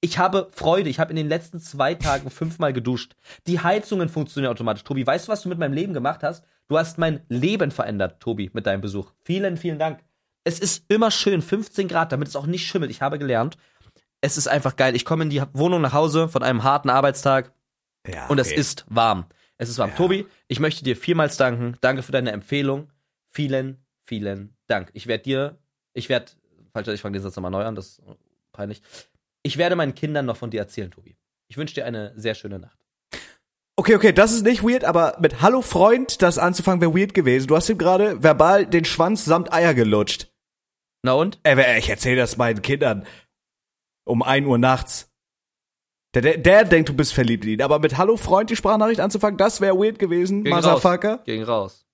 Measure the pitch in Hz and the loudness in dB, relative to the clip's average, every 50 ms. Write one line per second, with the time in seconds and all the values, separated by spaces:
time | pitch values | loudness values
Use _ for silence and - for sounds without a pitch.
0 | - 170 - - 180 185 185 196 185 185 _ - - 196 165 190 196 156 127 - | -4 -4 -2 0 0 2 2 0 -2 -4 _ -4 0 2 2 2 0 -2 -2 -4
1 | 165 160 160 160 156 151 156 160 160 - - 170 165 - - 139 131 139 170 160 | -4 -4 -2 -6 -4 -2 -4 -4 -6 -10 -16 -16 -16 -16 -4 -2 -2 -2 -2 -2
2 | - 151 143 139 135 135 - - 160 165 165 165 170 147 135 127 113 123 127 120 | -2 -2 -2 -2 -4 -10 -10 -8 -8 -8 -6 -4 -4 -2 -2 -2 -4 -4 -4 -4
3 | - - _ _ _ - - - _ - 175 165 165 175 190 214 214 - 220 190 | -6 -12 _ _ _ -20 -20 -18 _ -4 -4 -2 0 0 0 0 -2 -4 -4 -4
4 | 170 165 165 160 151 123 - 143 139 131 117 - 120 113 107 104 - - 147 135 | -4 -4 -4 -6 -6 -6 -6 -4 -4 -4 -4 -4 -4 -4 -4 -4 -6 -8 -6 -4
5 | 131 127 135 175 - - 214 208 - 185 180 170 170 143 139 143 175 202 185 143 | -2 -2 -2 -2 -2 -4 -6 -6 -4 -8 -6 -4 -4 -4 -4 -4 -4 -4 -6 -4
6 | 123 139 160 - - 147 175 - _ _ _ _ _ _ 143 156 165 160 165 - | -4 -4 -6 -4 -6 -6 -6 -8 _ _ _ _ _ _ 0 0 0 -2 -4 -4
7 | 170 160 160 139 - _ 120 123 127 175 208 214 185 143 135 - - 107 107 101 | -2 -2 -2 -4 -6 _ -4 -2 0 0 0 0 -2 -2 -2 -6 -6 -6 -4 -4
8 | 95 92 - _ - - 117 107 101 87 _ 117 98 - 98 98 95 104 98 101 | -4 -4 -6 _ -6 -6 -6 -6 -6 -8 _ -6 -4 -2 -4 -4 -4 -6 -8 -8
9 | 92 - _ _ _ _ 170 190 202 196 180 160 170 175 160 147 156 160 156 - | -10 -10 _ _ _ _ -4 -2 -2 -4 -4 -4 -6 -6 -4 -4 -4 -6 -6 -8
10 | _ _ _ _ _ _ _ _ _ 170 165 165 190 196 - - _ _ 202 220 | _ _ _ _ _ _ _ _ _ -6 -6 -4 -4 -4 -4 -4 _ _ 2 2
11 | 226 220 208 - - 208 202 175 - - - 202 220 - - - 196 180 175 165 | 2 2 0 0 0 0 0 0 0 -2 -4 -4 -4 -6 -6 -6 -6 -2 0 -2
12 | 160 165 143 127 147 139 - 139 139 151 175 185 165 - - 190 160 139 - - | -2 -2 -2 -6 -6 -6 -6 -8 -6 -4 -6 -4 -6 -4 -4 -4 -4 -4 -6 -4
13 | 139 139 139 147 143 135 123 113 117 135 160 _ _ _ _ _ _ _ _ _ | -4 -4 -4 -4 -4 -2 0 0 0 -2 -4 _ _ _ _ _ _ _ _ _
14 | _ _ _ _ - 139 - - 139 - - 147 131 - - - 135 131 123 123 | _ _ _ _ -4 -4 -2 -2 -2 0 0 0 0 -2 0 2 2 2 2 0
15 | - - 165 160 160 151 143 143 139 139 - 135 147 175 180 175 156 127 110 147 | -2 -2 -2 -2 -2 -2 -2 -4 -6 -6 -4 -2 0 0 2 2 0 0 2 2
16 | 156 160 143 160 165 160 165 135 123 127 127 117 107 135 139 143 - 139 123 135 | 0 2 2 0 0 0 -2 -2 0 0 -2 0 2 2 0 2 2 2 2 2
17 | 135 143 135 - - 143 135 135 127 131 _ _ _ _ _ _ _ _ _ _ | 2 2 0 0 0 2 2 2 0 -4 _ _ _ _ _ _ _ _ _ _
18 | _ - 92 85 - - 147 139 127 - 76 - 143 - - - - _ 110 113 | _ -16 -14 -14 -4 -2 0 0 0 0 0 -2 -2 -2 -4 -12 -12 _ 0 2
19 | 117 117 104 95 85 _ _ _ _ _ _ _ 120 117 117 117 117 101 - - | 2 2 2 0 -4 _ _ _ _ _ _ _ -10 -10 -4 -4 -4 -4 -2 0
20 | 170 185 190 196 202 - _ _ _ _ 131 117 147 156 156 - - 131 120 - | 0 0 0 -2 -4 -10 _ _ _ _ -6 -2 -2 -2 -4 -4 -4 -4 -4 -4
21 | - - 170 165 156 143 - - 135 127 120 117 120 120 120 - - 127 135 135 | -2 -2 0 0 0 -2 0 0 0 0 0 -2 -6 -8 -8 -2 -2 -2 -2 -2
22 | 127 - 139 135 123 120 104 104 98 - - 143 143 135 135 139 147 147 _ _ | -6 -4 -4 -2 -2 -2 -6 -8 -8 -6 -4 -2 -2 -2 -4 -6 -8 -14 _ _
23 | _ _ _ _ _ _ _ - 147 139 135 135 131 135 131 131 _ _ _ _ | _ _ _ _ _ _ _ -8 -6 -4 -2 -4 -4 -6 -10 _ _ _ _ _
24 | _ - 120 110 104 101 98 98 98 104 _ _ _ _ 117 101 92 90 _ 110 | _ -12 -10 -8 -6 -6 -8 -8 -12 -18 _ _ _ _ -4 -4 -4 -8 _ -20
25 | - 120 117 110 - 135 135 131 139 143 156 _ _ _ _ _ _ _ _ 127 | -6 -6 -6 -6 -4 -4 -4 -4 -4 -6 -8 _ _ _ _ _ _ _ _ -14
26 | 117 - 135 120 - - _ _ _ _ _ _ _ _ _ 117 101 113 107 104 | -6 -4 -4 -4 -4 -6 _ _ _ _ _ _ _ _ _ -10 -8 -6 -8 -6
27 | - 107 98 98 95 98 90 - 92 90 92 95 101 113 110 101 95 - - _ | -6 -8 -8 -8 -8 -10 -10 -10 -10 -6 -6 -4 -6 -6 -8 -10 -14 -16 -20 _
28 | _ 98 - _ _ _ _ _ _ _ _ - 104 101 107 - _ _ - - | _ -20 -20 _ _ _ _ _ _ _ _ -12 -12 -12 -12 -14 _ _ -20 -20
29 | - _ _ _ _ _ _ _ _ 147 - 135 170 175 175 175 160 139 131 - | -20 _ _ _ _ _ _ _ _ -8 -4 -2 0 0 0 0 -2 -4 -4 -6
30 | - 151 151 147 139 123 113 - - 117 104 107 101 - - - 104 90 - _ | -8 -6 -4 -4 -4 -4 -6 -6 -8 -8 -6 -8 -8 -8 -10 -12 -12 -12 -14 _
31 | - _ _ _ _ _ _ _ _ _ - 127 156 151 - - 127 120 120 110 | -20 _ _ _ _ _ _ _ _ _ -12 -12 -12 -10 -8 -8 -8 -8 -8 -8
32 | 104 101 - 107 107 113 107 - - 104 98 95 90 - _ _ _ _ _ _ | -10 -12 -14 -8 -6 -6 -6 -6 -8 -12 -12 -12 -16 -18 _ _ _ _ _ _
33 | _ _ - - - - - _ _ _ _ _ _ _ _ - 151 - 226 202 | _ _ -18 -16 -16 -18 -20 _ _ _ _ _ _ _ _ -2 4 4 4 6
34 | 190 220 165 156 196 220 226 233 208 220 254 220 196 226 240 254 - - 165 170 | 6 6 6 6 4 4 4 2 2 2 2 2 2 2 0 2 0 2 2 4
35 | 165 147 - - 170 151 135 117 143 196 247 262 247 - - 180 180 208 233 254 | 2 2 0 2 2 2 2 4 4 4 4 4 0 -2 2 4 6 6 6 4
36 | 262 - - - - 175 175 - - 180 180 - 175 - 185 180 170 170 156 180 | 2 -4 -2 2 2 2 4 4 0 0 0 0 0 0 2 2 2 2 2 2
37 | 196 196 - 196 165 131 123 131 131 131 151 156 - - 226 175 170 175 185 185 | 0 0 0 0 2 4 2 2 2 2 2 2 2 0 -2 0 2 2 4 4
38 | 208 214 185 151 139 160 151 131 151 165 190 202 190 - - 170 165 160 - - | 2 0 0 4 4 4 6 8 6 6 6 4 4 4 0 0 0 0 0 0
39 | 165 180 220 208 - 151 160 170 180 - - 156 170 170 151 123 117 107 104 107 | 2 2 2 -2 0 2 2 2 2 0 0 2 4 4 4 4 4 4 4 2
40 | 104 - - - - - _ _ _ _ _ _ _ _ _ _ _ _ _ _ | 2 0 -2 -8 -8 -16 _ _ _ _ _ _ _ _ _ _ _ _ _ _
41 | _ 127 127 139 160 190 - - _ 160 143 131 135 123 120 110 - - 110 101 | _ 0 2 2 2 0 -4 0 _ 4 4 6 6 4 4 2 0 -2 -2 -2
42 | - 127 123 127 123 113 - 113 123 117 113 104 98 - 139 139 147 131 110 101 | 0 0 2 2 0 0 0 -2 0 0 0 -2 -2 -4 -2 0 0 0 0 -2
43 | 90 - - - _ _ _ _ _ _ _ _ _ _ _ _ _ _ _ _ | -6 -12 -20 -20 _ _ _ _ _ _ _ _ _ _ _ _ _ _ _ _
44 | _ - 120 117 127 123 135 139 143 139 127 120 123 131 131 123 - - - - | _ -4 -2 -2 0 2 2 0 2 2 2 2 4 2 2 0 0 -4 -6 -6
45 | - _ _ _ _ _ _ _ _ _ _ _ _ _ _ _ _ _ _ _ | -8 _ _ _ _ _ _ _ _ _ _ _ _ _ _ _ _ _ _ _
46 | _ _ _ 127 120 147 160 160 131 170 185 208 233 185 175 165 156 - 143 127 | _ _ _ 0 2 2 0 4 6 8 8 8 8 8 6 4 4 2 0 0
47 | 151 - - - 123 110 117 107 101 107 107 107 131 139 147 151 151 156 131 135 | 0 0 2 0 2 2 0 -2 -2 -4 -2 -2 0 2 2 2 2 0 0 2
48 | 180 202 226 220 - - 185 190 220 214 226 214 - 208 214 214 214 220 233 - | 2 2 2 0 2 2 2 2 2 0 -4 -2 0 0 2 2 2 0 0 0
49 | - 202 196 208 - 208 202 165 190 214 220 - 196 196 190 185 202 220 220 - | -2 -2 -2 0 0 0 2 2 0 2 2 0 2 2 2 4 2 0 0 0
50 | 202 180 170 175 175 185 196 202 214 143 143 - 165 180 170 - - 180 175 180 | -2 0 0 0 0 0 -2 -2 0 0 0 4 4 4 4 6 4 2 2 2
51 | 180 208 220 254 - - 117 110 110 113 117 110 98 95 - _ _ _ | 0 -2 -4 -4 -6 -8 -6 -6 -4 -2 -2 -2 -2 -4 -10 _ _ _